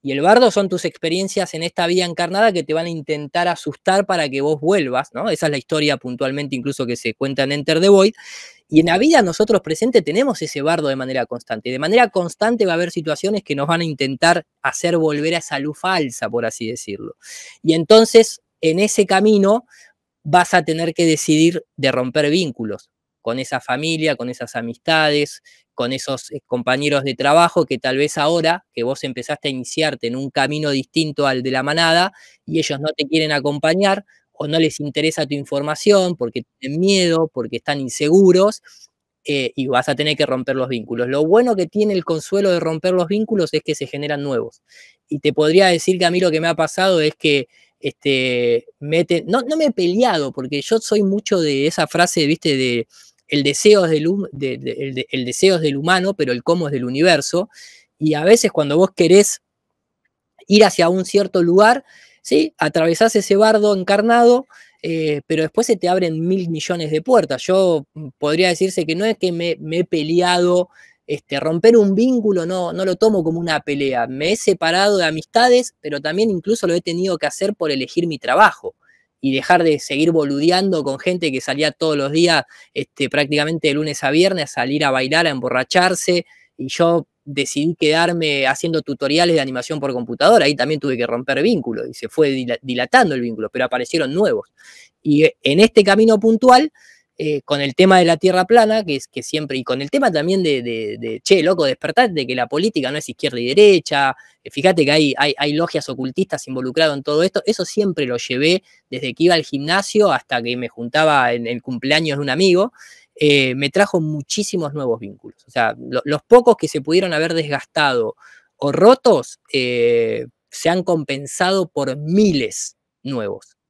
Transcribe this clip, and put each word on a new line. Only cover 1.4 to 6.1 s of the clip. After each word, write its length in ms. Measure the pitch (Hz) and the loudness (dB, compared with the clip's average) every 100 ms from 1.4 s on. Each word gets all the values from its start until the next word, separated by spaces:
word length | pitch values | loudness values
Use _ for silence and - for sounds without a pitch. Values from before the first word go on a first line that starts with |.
| 180 | -4
en 100 | 160 | -6
esta 240 | 170 - 170 | -6 -4 0
vida 200 | 180 175 | 0 -2
encarnada 460 | 165 175 190 226 | -4 -4 2 0
que 100 | 175 | 0
te 100 | 143 | -2
van 140 | 156 170 | -4 -4
a 40 | |
intentar 580 | 165 143 151 147 175 175 | -8 -6 -8 -4 -2 -2
asustar 580 | 170 - - - 190 196 | -2 -8 -6 0 0 0
para 240 | 180 147 | -2 -2
que 100 | 135 | -2
vos 200 | 143 151 | -2 -2
vuelvas, 500 | 151 202 139 123 139 | 0 0 0 -4 -4
¿no? 160 | - 208 | -6 -4
Esa 180 | 156 160 | -2 -2
es 40 | |
la 80 | 147 | -4
historia 400 | - 156 151 139 | -4 -2 0 -2
puntualmente 580 | 127 | -6